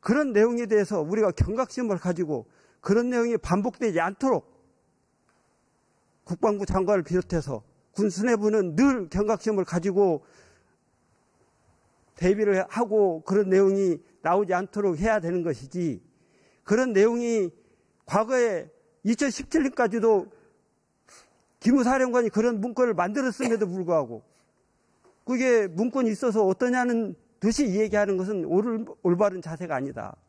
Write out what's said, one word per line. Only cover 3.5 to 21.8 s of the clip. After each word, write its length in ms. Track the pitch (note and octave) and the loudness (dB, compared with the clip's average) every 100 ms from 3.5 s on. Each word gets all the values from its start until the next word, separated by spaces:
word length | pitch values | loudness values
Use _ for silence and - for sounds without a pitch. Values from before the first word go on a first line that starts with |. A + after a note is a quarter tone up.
| F3+ G#3+ - A#3 E3+ | -2 -2 -2 -2 0
않도록 500 | E3 G3 C4 G3 - _ _ _ _ _ _ _ _ _ _ _ _ _ _ _ _ _ | -2 -2 0 0 -2 _ _ _ _ _ _ _ _ _ _ _ _ _ _ _ _ _
국방부 400 | - E3+ A3+ G#3 | -12 -2 -2 -2
장관을 380 | G3 F#3+ F#3 G3+ | -2 -2 0 0
비롯해서 600 | D#3 F3+ - E3+ C#3+ A#2+ _ _ _ | 0 -4 -2 -4 -4 -10 _ _ _
군 160 | - G#3 | -2 -2
수뇌부는 680 | F3 A#3 A3+ G#3 G#3+ F#3 D#3 | 0 0 2 2 0 0 2
늘 320 | C#4 B3+ F3 | 2 2 -4
경각심을 540 | F3 G#3 A3 A3 G#3 | -2 -2 -2 -2 -2
가지고 600 | F3+ E3+ F3 F#3 G3 D3+ - _ _ _ _ _ _ _ _ _ _ _ _ _ _ _ _ _ _ - | -2 -2 -2 2 2 2 -6 _ _ _ _ _ _ _ _ _ _ _ _ _ _ _ _ _ _ -4
대비를 480 | F3+ G3+ G#3 F#3+ F#3 | 0 2 2 0 0
하고 540 | A3 A#3 G#3+ G3 D#3+ - | -4 -2 2 2 0 -2
그런 240 | F#3+ G3 | 0 4
내용이 500 | F#3+ G3 G3 G3 E3 _ _ | 4 4 4 0 -2 _ _
나오지 320 | D#3 F#3 G3 | -2 0 0
않도록 440 | F3+ F#3+ G#3 G3+ D#3 | -2 -4 -2 -2 0
해야 220 | G#3+ G#3+ | 0 0
되는 220 | E3 F3+ | 0 -4
것이지, 600 | E3+ C3+ C3+ F3 E3+ G#2+ _ _ _ _ _ _ | -4 -6 -8 -6 -4 -6 _ _ _ _ _ _
그런 280 | - A3 B3+ | -2 0 2
내용이 580 | G3 G#3+ A#3 A#3+ A3+ F3+ - _ _ _ _ - | 4 4 2 0 0 -2 -6 _ _ _ _ -4
과거에 640 | F3+ A3 C4 A#3+ F3+ - _ _ _ | -2 0 0 0 -2 -8 _ _ _
이천십칠 600 | G3 A#3 C#4+ - - D#4+ | -4 -2 -2 -4 -4 -2
년까지도 680 | C#4 - A#3 A3+ A3+ G#3 - - _ _ _ _ _ _ _ - _ _ _ _ | -2 0 -2 2 2 2 0 -18 _ _ _ _ _ _ _ -20 _ _ _ _
기무사령관이 720 | - C4+ | 2 4